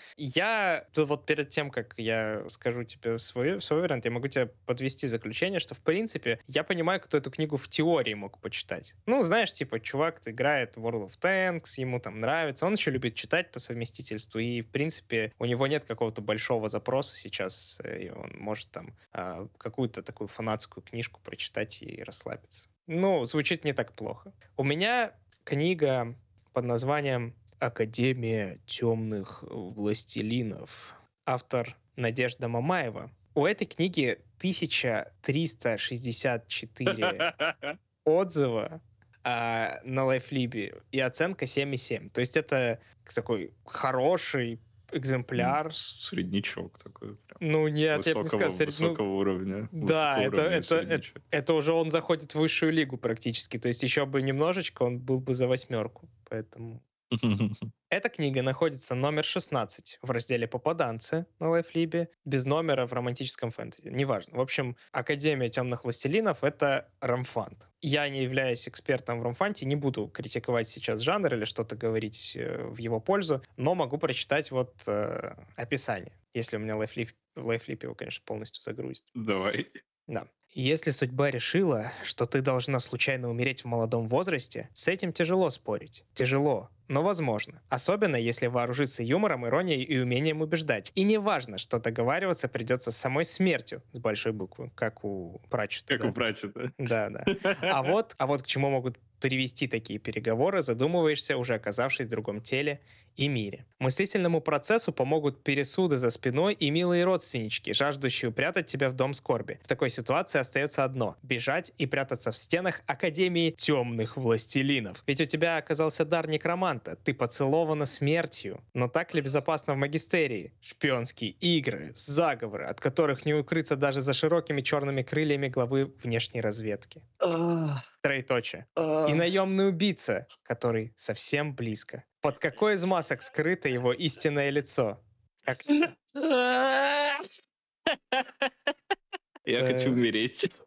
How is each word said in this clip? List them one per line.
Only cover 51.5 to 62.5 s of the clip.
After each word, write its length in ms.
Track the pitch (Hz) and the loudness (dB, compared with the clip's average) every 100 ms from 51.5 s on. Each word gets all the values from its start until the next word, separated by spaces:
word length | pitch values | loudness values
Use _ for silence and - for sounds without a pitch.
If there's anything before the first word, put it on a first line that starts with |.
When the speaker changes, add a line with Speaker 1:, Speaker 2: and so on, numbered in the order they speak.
Speaker 1:
уже 180 | 160 147 | 4 4
он 180 | 165 160 | 2 2
заходит 440 | 165 160 160 151 | 0 2 0 0
в 40 | 151 | 2
высшую 340 | 156 - 160 | 2 4 4
лигу 240 | 160 135 127 | 4 2 0
практически. 600 | 117 113 120 113 - 113 | -2 -2 -2 -2 -2 -2
То 100 | 123 | -2
есть 140 | 120 | 0
ещё 240 | 131 151 135 | 2 2 2
бы 160 | 135 | 2
немножечко, 600 | 135 135 160 180 - - | 2 2 2 0 -2 0
он 160 | 123 123 | 0 0
был 220 | 127 131 | 0 0
бы 140 | 131 | 0
за 120 | 127 127 | 2 2
восьмёрку. 600 | 127 - 117 104 - - _ - | 2 0 -4 -4 -8 -20 _ -8
Поэтому 540 | 110 110 - 113 113 - _ - | -8 -8 -12 -12 -14 -18 _ -4
Speaker 2:
<laughs> 100 | 117 117 101 107 107 113 - - | 0 2 2 2 -2 -8 -12 -4
Speaker 1:
Эта 180 | 196 233 | -2 -2
книга 320 | - 143 131 | 0 0 2
находится 520 | 131 131 165 135 - | 0 2 0 0 -2
номер 300 | 127 139 151 | 0 2 2
шестнадцать 760 | - 185 - 131 104 - - - | 0 0 0 0 -2 -4 -8 -6
в 120 | 123 | -2
разделе 340 | 120 - 120 113 | -2 0 0 0
«Попаданцы» 800 | 123 156 165 127 113 - 165 180 - | -2 0 0 0 -2 -2 -2 -4 -4
на 80 | 165 | 0
Лайфлибе, 600 | 170 165 170 165 170 170 _ | 2 2 0 0 0 -4 _
без 220 | 143 135 | -2 0
номера 400 | 127 | 2